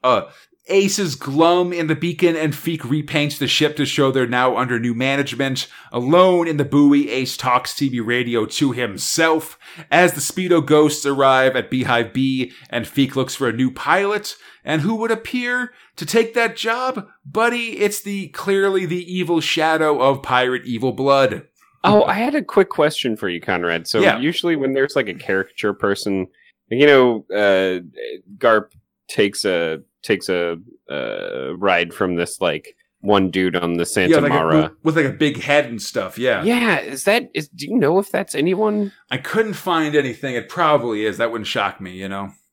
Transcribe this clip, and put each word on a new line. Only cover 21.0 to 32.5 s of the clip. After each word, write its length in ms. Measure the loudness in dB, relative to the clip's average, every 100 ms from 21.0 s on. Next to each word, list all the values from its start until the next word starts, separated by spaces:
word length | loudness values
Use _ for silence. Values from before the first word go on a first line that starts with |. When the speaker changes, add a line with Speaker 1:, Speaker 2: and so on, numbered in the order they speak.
| 2 4 4 0 -12 _ _ _
Speaker 2:
Oh, 200 | 4 4
I 100 | 4
had 220 | 0 0 -2
a 80 |
quick 260 | 0 2 2
question 480 | 2 0 2 -4 -4
for 100 | -4
you, 140 | -4
Conrad. 460 | -2 0 0 -2 -2
So 120 | 2
Speaker 1:
Yeah. 180 | 2 2
Speaker 2:
usually 360 | -2 0 0 0
when 180 | 0
there's, 220 | 0 0 -2
like, 120 | -4
a 60 | -8
caricature 580 | -2 -2 -2 -4 -4
person, 540 | -2 -2 -2 -2 -4 -4 _ _ _ _
you 160 | 4 8
know, 400 | 8 6 2 -4 0
uh, 460 | 4 4 2 -2 -8 -12 -12 -12 _ 0
Garp 300 | 4 4 0 _ _ _ _
takes 380 | 0 0 0 -2
a, 340 | 0 -2 -4 _ _
takes 260 | -2 -2 0
a, 300 | -2 -2 -6 -12 _ -10
uh, 640 | -8 -6 -8 -8 -8 -8 -2
ride 340 | 0 2 0
from 240 | -2 -2 0
this, 240 | -4 -2
like, 360 | -2